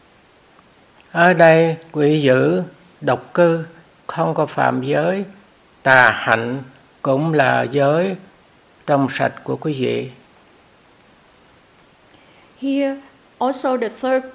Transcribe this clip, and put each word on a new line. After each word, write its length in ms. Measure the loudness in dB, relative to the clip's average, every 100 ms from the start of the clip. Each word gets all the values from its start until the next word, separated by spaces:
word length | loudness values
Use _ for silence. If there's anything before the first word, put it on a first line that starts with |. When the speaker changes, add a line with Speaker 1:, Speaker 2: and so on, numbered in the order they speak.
| _ _ _ _ _ _ _ _ _ _ _
Speaker 1:
Ở 220 | 2 4
đây 420 | 6 6 6 2 -2 -10
quý 300 | -2 0 2
giữ 420 | 2 2 2 0 -4 -14 -20 _
độc 320 | -4 -4 -4
cư, 320 | 0 2 2 -6 -18 _ _ -14
không 260 | -6 -4
có 120 | -2 -4
phạm 360 | -2 -2 -2
giới, 440 | -4 -2 -2 -4 -8 -16 _ _ _ _
tà 280 | 2 4 4
hạnh 500 | 2 -2 -2 -2 -8 -12 -20 _ _
cũng 320 | -2 -2 0
là 300 | 2 2 0
giới 520 | -2 0 0 0 -2 -6 -14 _ _ _ _ _ -2
trong 220 | 0 0
sạch 220 | -2 -6 -6
của 120 | -10 -8
quý 180 | -6
vị. 360 | -4 -4 -4 -8 -16 _ _ _ _ _ _ _ _ _ _ _ _ _ _ _ _ _ _ _ -20 _ _ _ _
Speaker 2:
Here 400 | -4 -2 -2 -6 -16 _ _ _
also 380 | -4 -2 -4 -2
the 120 | -4
third 360 | -6 -4 -4 -4